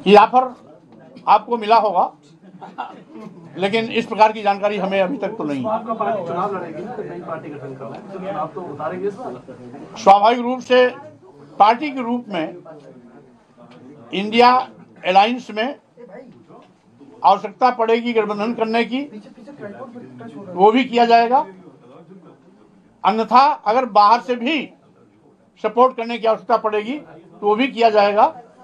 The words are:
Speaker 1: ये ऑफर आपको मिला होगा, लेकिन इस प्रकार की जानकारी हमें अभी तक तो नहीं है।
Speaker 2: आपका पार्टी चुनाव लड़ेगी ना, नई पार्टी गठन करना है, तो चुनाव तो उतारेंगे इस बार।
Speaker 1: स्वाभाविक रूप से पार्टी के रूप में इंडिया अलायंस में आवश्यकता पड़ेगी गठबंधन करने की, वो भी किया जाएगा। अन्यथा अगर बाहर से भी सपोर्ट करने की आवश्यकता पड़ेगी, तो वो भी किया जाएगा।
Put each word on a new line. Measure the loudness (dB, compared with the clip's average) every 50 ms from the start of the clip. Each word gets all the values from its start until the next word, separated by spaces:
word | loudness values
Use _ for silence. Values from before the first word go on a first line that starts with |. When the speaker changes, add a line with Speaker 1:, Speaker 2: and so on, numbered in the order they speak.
| 2 6
Speaker 1:
ये | 6
ऑफर | 6 6 6 4 0 0 0 -6 -16 _ -20 -20 -20 _ _ -20 -20 -20 -20 -20 -12 0 2
आपको | 2 2 2 -2 -6 -6
मिला | 0 2 2 4
होगा, | 4 2 0 0 0 -2 -4 _ _ _ _ _ _ -20 -20 -20 -20 -20 -14 -14 -14 -14 -14 -20 -20 _ -20 -20 -18 -18 -20 -20 -20 -18 -8
लेकिन | -4 -4 -2 0 -2 -4
इस | -2 -4 -4 -4
प्रकार | -4 2 4 4 4
की | 4 0
जानकारी | -2 -2 -2 0 -2 -2 -2 -2
हमें | -4 -2 0 0
अभी | 0 0 -2 -6
तक | -6 -8
तो | -6 -8 -8
नहीं | -6 -6 -6 -4
है। | -4
Speaker 2:
आपका | -4 -6 -4 -8 -6
पार्टी | -6 -4 -4 -4 -6 -6 -8
चुनाव | -6 -6 -6 -6 -6
लड़ेगी | -8 -10 -10 -12 -12 -12
ना, | -12 -12
नई | -12 -12 -12 -12 -14
पार्टी | -12 -12 -12 -12 -12 -14
गठन | -16 -14 -14 -16 -16
करना | -14 -14 -16 -16
है, | -16 -16 -16
तो | -14 -12
चुनाव | -12 -10 -8 -8 -8 -8
तो | -10 -12
उतारेंगे | -12 -12 -12 -10 -10 -10 -8 -6 -8 -8
इस | -8
बार। | -8 -14 -14 -14 -16 -18 -20 -20 -20 -20 -20 -20 -20 -20 -18 -18 0
Speaker 1:
स्वाभाविक | 6 6 6 8 8 4 2 2
रूप | -2 -4 -6 -6
से | -2 2 4 4 4 4 0 -6 -18 -20 -20 _ -20 -20 -20 -20 -20 -20 2 4
पार्टी | 4 4 4 2 -2 -8
के | -6 -6
रूप | -6 -4 -6 -6 -6 -8
में | -6 -6 -6 -6 -10 -14 -18 -20 -20 -20 -20 -20 -20 -20 -20 -20 -20 -20 -20 _ _ _ _ _ _ _ -20 -20 -20 -20 -20 -20 -20 -20 -18 -10 -8
इंडिया | -6 -6 -2 4 6 6 6 6 4 0 -4 -14 -20 -20 _ _ -10 -4
अलायंस | 2 4 4 4 4 0 -6 -8 -10
में | -6 -6 -6 -6 -6 -12 _ _ _ _ -20 -20 -20 -20 -20 -20 -20 -20 -20 _ -20 -20 -20 _ _ _ _ _ _ _ -20 -20 -20 -2
आवश्यकता | 2 2 2 2 -2 -10 -6 _ 0 0
पड़ेगी | 0 0 0 0 0 0 0 -2 -2
गठबंधन | -2 -2 -2 -4 -4 -4 -6 -4
करने | -4 -4 -2 -2 -2 -2
की, | -2 -4 -8 -8 -8 -14 -20 -20 -20 -20 -20 -20 -20 -20 -16 -16 -16 -16 -16 -18 -18 -18 -20 -20 -20 -20 -20 -20 -18 -18 -18 -16 -12 0
वो | 4 4 4
भी | 4 4 0
किया | 0 2 2 4
जाएगा। | 6 6 4 4 4 2 0 0 -2 -12 -20 -20 -20 -20 _ _ -20 -20 -20 -20 _ -20 -20 _ -20 -20 _ _ _ _ _ _ _ _ _ _ _ _ _ -2
अन्यथा | -2 0 0 -2 2 4 4
अगर | 4 4 2 -2 _ -2 0 0 -2 2
बाहर | 4 4 6 6 4 2
से | 2 -4 -6
भी | -4 -2 -2 -2 -2 -4 -8 -14 _ _ _ _ _ _ _ _ _ _ _ _ _ _ _ _ _ -6
सपोर्ट | -4 2 2 2 2 2 -2
करने | -8 -6 -6 -4
की | 0 -2
आवश्यकता | -2 -2 0 -2 -2 0
पड़ेगी, | 0 -2 -2 -2 -4 -4 -8 -10
तो | -10 -16 -20 -20 -20 -20 -18 -4
वो | -2 0 0
भी | 2 0 -2
किया | 0 2 2 4
जाएगा। | 4 4 2 4 4 2 2 2 0 -6 -20 -20 -20 _